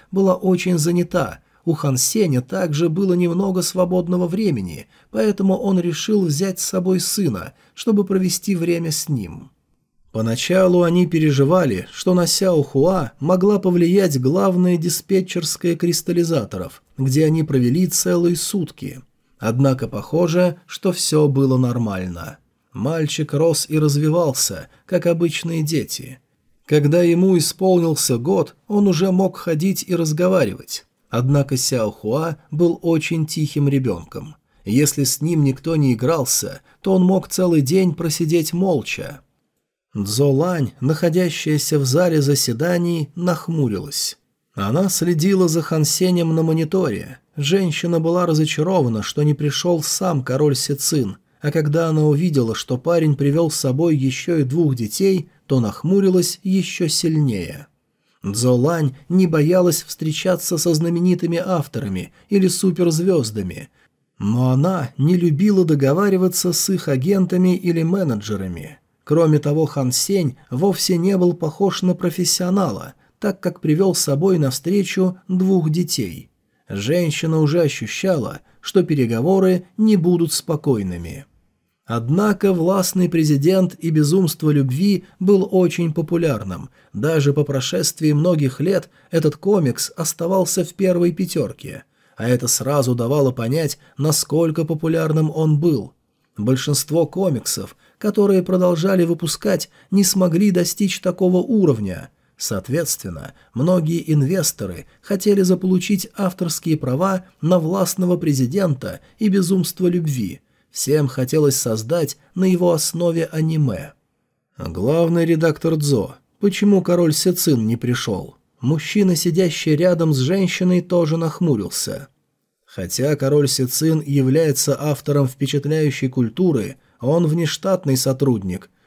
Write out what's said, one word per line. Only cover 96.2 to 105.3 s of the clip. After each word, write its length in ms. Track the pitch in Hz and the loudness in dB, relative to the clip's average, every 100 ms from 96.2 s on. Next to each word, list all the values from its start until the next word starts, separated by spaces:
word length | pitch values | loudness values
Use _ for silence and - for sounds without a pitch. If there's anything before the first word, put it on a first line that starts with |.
| _ - | _ -6
Большинство 680 | 107 131 151 143 - 156 160 | 0 0 0 -2 0 0 0
комиксов – 680 | 180 190 123 - - 92 - _ _ | 0 -2 -2 -4 -8 -10 -16 _ _
которые 440 | 208 208 202 190 | -4 2 4 2
продолжали 600 | 180 185 180 170 190 185 | 2 2 2 2 2 2
выпускать, 640 | 170 170 165 - 208 185 - _ - | 2 0 -4 -4 -2 -2 -4 _ -2
не 140 | 190 190 | 2 2
смогли 440 | 190 180 165 208 | 2 2 2 2
достичь 500 | 180 175 - 196 - | 2 0 -2 -2 -2
такого 360 | 185 180 185 180 | -4 0 2 2
уровня. 720 | - 220 175 120 98 87 - _ _ - | 2 2 4 2 -2 -8 -12 _ _ -12
Соответственно, 960 | - 101 104 143 - - 95 78 55 - _ | -6 -6 -4 -4 -4 -6 -8 -12 -14 -20 _
многие 580 | 117 160 185 156 170 156 | -2 2 2 2 -2 0
инвесторы 760 | 151 135 190 147 - 95 85 - _ | 2 2 0 -2 -4 -8 -10 -16 _
хотели 400 | - 196 208 | -6 -2 2